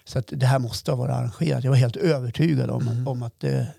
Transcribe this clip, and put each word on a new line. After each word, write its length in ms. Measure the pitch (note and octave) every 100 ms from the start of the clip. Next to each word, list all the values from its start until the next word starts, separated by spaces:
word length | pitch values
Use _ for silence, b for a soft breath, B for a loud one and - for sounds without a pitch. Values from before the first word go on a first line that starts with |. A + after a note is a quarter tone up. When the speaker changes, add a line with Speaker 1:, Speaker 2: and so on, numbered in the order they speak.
Speaker 1:
Så 140 | B C3
att 80 | -
det 180 | C#3 B2+
här 120 | C3+
måste 320 | A#2+ - -
ha 60 | B2+
varit 180 | C3
arrangerat. 500 | B2+ A#2+ - D#3+ C3
Jag 60 | B2+
var 60 | C3
helt 180 | B2 -
övertygad 760 | F3 C#3+ A#2+ - E3 C3 A#2
om, 180 | A#2+ A#2
Speaker 2:
Mm. 200 | A#2 C3
Speaker 1:
om 140 | B2
att 180 | A#2 -
det, 260 | C#3 C3+ A#2+